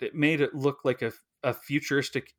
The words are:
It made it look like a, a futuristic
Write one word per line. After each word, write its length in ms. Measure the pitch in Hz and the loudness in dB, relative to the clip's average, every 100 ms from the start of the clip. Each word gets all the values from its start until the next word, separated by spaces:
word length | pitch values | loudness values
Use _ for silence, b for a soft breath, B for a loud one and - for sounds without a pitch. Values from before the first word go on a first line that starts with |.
It 140 | 117 | -6
made 260 | 147 147 156 | 2 2 4
it 140 | 139 | 0
look 240 | 143 139 135 | 2 -2 0
like 180 | 135 123 | -2 0
a, 100 | 113 - _ _ | -4 -6 _ _
a 100 | 131 | -4
futuristic 800 | - - 143 - 139 135 131 - | -4 -2 -2 2 0 0 -6 -8